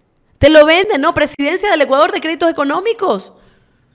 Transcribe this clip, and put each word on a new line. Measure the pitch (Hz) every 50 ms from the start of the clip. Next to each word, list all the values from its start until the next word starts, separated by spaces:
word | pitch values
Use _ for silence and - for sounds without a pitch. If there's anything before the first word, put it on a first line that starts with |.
| _ _ _ _ _ _ _ -
Te | - 285
lo | 311 302 302
venden, | 302 320 349 392 415 427 277
¿no? | 277 330 330
Presidencia | 311 294 294 - - 285 285 330 381 392 415
del | 370 311
Ecuador | 285 233 262 277 311 370
de | 392 349
créditos | - 320 330 - 339 330
económicos. | 330 330 285 277 294 339 370 453 440 453 392 349 226 190 - - - _ _ _ _ _ _ _ _ _ _ _ _